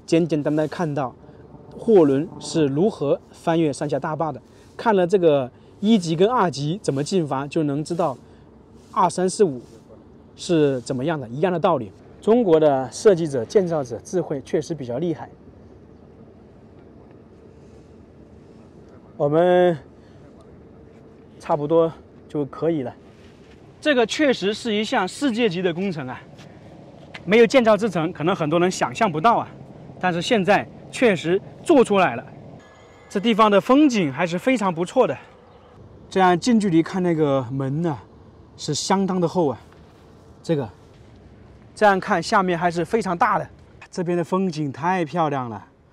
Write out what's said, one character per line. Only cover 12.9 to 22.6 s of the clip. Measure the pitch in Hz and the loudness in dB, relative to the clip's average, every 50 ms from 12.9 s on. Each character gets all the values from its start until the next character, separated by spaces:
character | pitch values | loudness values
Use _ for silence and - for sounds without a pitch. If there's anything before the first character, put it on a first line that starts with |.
设 | - - - 220 196 | -8 0 4 4 4
计 | 160 170 160 | 4 2 -2
者、 | 135 127 113 | -4 -4 -4
建 | - - 220 190 175 | 0 0 0 2 2
造 | 165 156 139 | 0 -4 -4
者 | 120 120 101 | -6 -10 -12
智 | - - - 185 | -12 -6 -4 -4
慧 | 160 - 165 135 | -4 -4 -6 -8
确 | 123 - - 175 | -6 -4 -4 -4
实 | 147 - 170 | -4 -4 -8
比 | 147 143 | -10 -8
较 | 117 120 123 | -6 -6 -4
厉 | 165 175 160 | -4 -4 -4
害。 | - - - - - - - - - - - - - - - - - - - - - - - - - - - - - - - - - - - - - - - - - - - - - - - - - - - - - - - - - - - - - - - - - - - - - - - - - - - - - - - - | -6 -8 -14 -20 -20 -20 -20 -20 -20 -20 -20 -20 -20 -20 -20 -20 -20 -20 -20 -20 -20 -20 -20 -20 -20 -20 -20 -20 -20 -20 -20 -20 -20 -20 -20 -20 -20 -20 -20 -20 -20 -20 -20 -20 -20 -20 -20 -20 -20 -20 -20 -20 -20 -20 -20 -20 -20 -20 -20 -20 -20 -20 -20 -20 -20 -20 -20 -20 -20 -20 -20 -20 -20 -20 -20 -20 -20 -20 -20 -8
我 | - 151 147 | -4 -2 0
们 | 147 160 175 180 180 180 180 180 170 143 - - - - - - - - - - - - - - - - - - - - - - - - - - - - - - - - | 2 2 4 4 4 4 4 4 2 -2 -6 -16 -20 -20 -20 -20 -20 -20 -20 -20 -20 -20 -20 -20 -20 -20 -20 -20 -20 -20 -20 -20 -20 -20 -20 -20 -20 -20 -20 -20 -20 -14
差 | - - 170 | -6 -4 -4
不 | 156 147 147 | -2 -2 0
多 | 165 165 165 165 - - - - - - - - | 2 2 2 2 -2 -8 -18 -20 -20 -20 -18 -10
就 | - 156 147 | -6 -6 -6
可 | 131 - - | -6 -6 -6